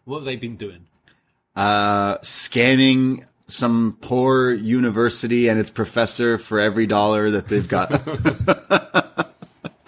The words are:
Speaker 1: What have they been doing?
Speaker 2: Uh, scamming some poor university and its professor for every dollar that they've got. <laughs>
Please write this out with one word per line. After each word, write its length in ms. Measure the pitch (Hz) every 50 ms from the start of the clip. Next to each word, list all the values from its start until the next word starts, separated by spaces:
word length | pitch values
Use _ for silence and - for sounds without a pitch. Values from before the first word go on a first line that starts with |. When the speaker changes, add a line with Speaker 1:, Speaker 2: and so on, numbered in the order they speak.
| -
Speaker 1:
What 120 | 123 139 156
have 40 | 139
they 120 | 135 127
been 200 | 113 123 117 113
doing? 300 | 95 107 98 90 87 87 _ _ _ _ _ _ _ _ _ _ _ _ _ -
Speaker 2:
Uh, 640 | 98 101 104 104 104 104 104 101 101 101 101 98 -
scamming 1080 | - - - - - - - 120 120 127 135 131 135 131 127 131 131 131 131 127 - _ _ _ _ -
some 480 | - - 127 117 117 117 117 110 - -
poor 520 | - - 123 127 127 135 131 127 127 127
university 960 | 123 101 107 110 123 127 123 117 101 113 120 117 117 - - 113 120 120 120 113
and 120 | 110 110
its 100 | 104 -
professor 680 | - - 107 - - 120 113 101 - - 120 117 117 110
for 200 | - - 110 104
every 280 | 104 107 98 113 110
dollar 440 | 98 107 104 104 107 107 107 107 107
that 160 | 104 98 - -
they've 200 | 104 104 92 -
got. 240 | 107 92 92 -
<laughs> 1400 | 147 127 - 156 151 - - 156 - - - 285 285 - - - - - - - - 180 - - - - 160 - _ - - - _ _ - 147 - _ _